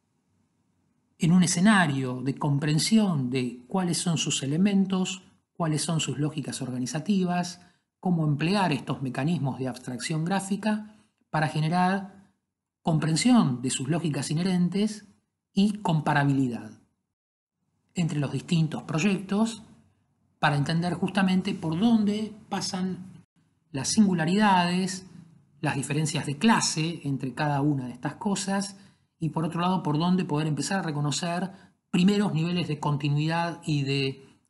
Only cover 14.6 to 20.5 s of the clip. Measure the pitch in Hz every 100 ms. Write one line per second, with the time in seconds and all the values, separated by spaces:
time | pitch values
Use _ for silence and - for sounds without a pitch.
14.6 | 175 196 214 - - _ _ _ _ 202
15.6 | 208 - - 160 156 147 139 135 127 110
16.6 | 104 - _ _ _ _ _ _ _ _
17.6 | _ _ _ - 160 147 131 135 - 170
18.6 | 156 113 - 160 202 185 196 196 226 -
19.6 | - - _ _ _ _ _ _ 151